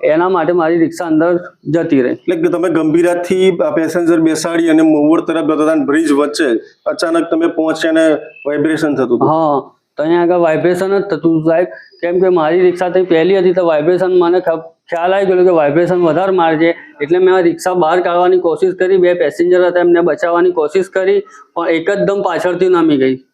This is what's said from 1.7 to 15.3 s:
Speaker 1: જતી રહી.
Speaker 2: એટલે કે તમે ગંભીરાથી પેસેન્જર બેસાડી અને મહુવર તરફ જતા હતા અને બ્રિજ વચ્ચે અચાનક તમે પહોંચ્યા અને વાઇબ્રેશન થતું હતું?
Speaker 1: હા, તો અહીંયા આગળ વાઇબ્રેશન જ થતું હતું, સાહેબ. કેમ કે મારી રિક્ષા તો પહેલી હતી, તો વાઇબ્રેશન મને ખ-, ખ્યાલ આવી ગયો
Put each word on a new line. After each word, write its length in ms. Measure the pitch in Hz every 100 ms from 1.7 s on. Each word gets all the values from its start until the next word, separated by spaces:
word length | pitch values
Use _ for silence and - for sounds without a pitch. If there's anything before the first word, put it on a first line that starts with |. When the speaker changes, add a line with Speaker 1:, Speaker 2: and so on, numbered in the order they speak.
Speaker 1:
જતી 280 | 160 160 139
રહી. 100 | 123
Speaker 2:
એટલે 240 | 123 - 175
કે 140 | 170
તમે 200 | 170 180
ગંભીરાથી 800 | 160 156 156 175 175 175 185 190 175 160 165
પેસેન્જર 420 | 160 180 170 170
બેસાડી 500 | 160 156 170 170 170
અને 120 | 160
મહુવર 400 | 160 151 147 165
તરફ 240 | 165 165 151
જતા 80 |
હતા 180 | 151 156
અને 140 | 160 135
બ્રિજ 260 | 147 165
વચ્ચે 360 | 143 147 147 147 113 - _ -
અચાનક 440 | 151 330 330 320
તમે 180 | 165 165
પહોંચ્યા 420 | 160 160 156 165
અને 160 | 160 160 147 - - 139
વાઇબ્રેશન 500 | 147 151 156 156 135
થતું 200 | 123 120
હતું? 120 | 135
Speaker 1:
હા, 340 | 160 160 143 - _ _ -
તો 60 |
અહીંયા 180 | 151 175
આગળ 220 | 175 180 170
વાઇબ્રેશન 500 | 156 156 180 190 196
જ 40 |
થતું 180 | 196 151
હતું, 200 | 165 165 156
સાહેબ. 340 | 165 180 - - _
કેમ 200 | 170 180
કે 80 | 185
મારી 320 | 175 156 170
રિક્ષા 280 | 180 175 180
તો 160 | 175 180
પહેલી 340 | 165 165 196
હતી, 140 | 185
તો 120 | 180 175
વાઇબ્રેશન 540 | 156 156 180 185 185
મને 200 | 170 180
ખ-, 280 | 180 160 160 _ _
ખ્યાલ 240 | 170 175
આવી 120 | 196
ગયો 180 | 196